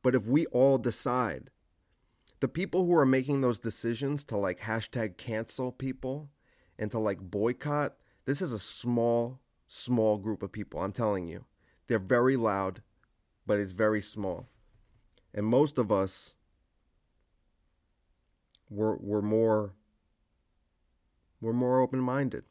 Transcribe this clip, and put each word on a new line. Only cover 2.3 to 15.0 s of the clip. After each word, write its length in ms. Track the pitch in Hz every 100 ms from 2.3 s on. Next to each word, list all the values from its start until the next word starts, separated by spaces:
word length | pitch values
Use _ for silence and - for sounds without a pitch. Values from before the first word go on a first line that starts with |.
| _
the 60 | 127
people 380 | - 185 180 175
who 100 | 170
are 80 | 135
making 340 | 131 131 139
those 200 | 127 113
decisions 680 | 117 - 117 113 139 147 -
to, 120 | 107
like, 240 | 95 90
hashtag 540 | - 113 - 123 110 -
cancel 560 | - 110 131 - 127
people 580 | - 135 131 131 143 147 _ _ _ _ -
and 140 | 107
to, 80 | 113
like, 200 | 107 95
boycott, 760 | 95 101 113 127 147 147 143 _ _ _ -
this 160 | 143
is 100 | 175
a 80 | 110
small, 800 | - - 120 120 117 117 117 131 _ _ _
small 500 | - - 123 110 107
group 260 | 101 104
of 80 | 101
people, 280 | 107 101 78
I'm 120 | 95
telling 360 | 104 110 98 85
you. 180 | 92 - _ _ _ _
They're 100 | 113
very 400 | 95 123 127 135
loud, 440 | 113 98 95 95 _ _ _ _ _ _ -
but 120 | 104
it's 120 | 98
very 300 | 92 107 107
small. 460 | - 107 98 85 - _ _ _ _ _